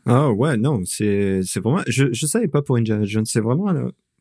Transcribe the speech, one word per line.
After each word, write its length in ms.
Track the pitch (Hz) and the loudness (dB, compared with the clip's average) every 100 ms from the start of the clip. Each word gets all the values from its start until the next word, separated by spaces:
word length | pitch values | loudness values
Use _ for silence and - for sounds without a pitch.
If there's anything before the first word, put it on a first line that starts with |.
| - | 0
Ah 240 | 123 147 | 2 2
ouais, 260 | 104 143 120 | 2 0 2
non, 240 | 120 123 | 0 0
c'est, 580 | 90 - 104 101 101 95 | -2 -2 0 0 0 0
c'est 180 | 92 - | -2 -2
vraiment, 220 | 107 170 - | 0 0 0
je, 200 | 117 139 | 0 0
je 140 | 113 156 | 0 -2
savais 240 | 226 214 | 0 0
pas 140 | 147 | 0
pour 120 | 143 123 | 0 0
Indiana 300 | 110 107 104 | 2 0 0
Jones, 200 | 107 110 | 0 -2
c'est 140 | 120 | 0
vraiment, 300 | 110 135 202 | 0 0 0
euh, 220 | 160 123 - _ _ | -2 -4 -8 _ _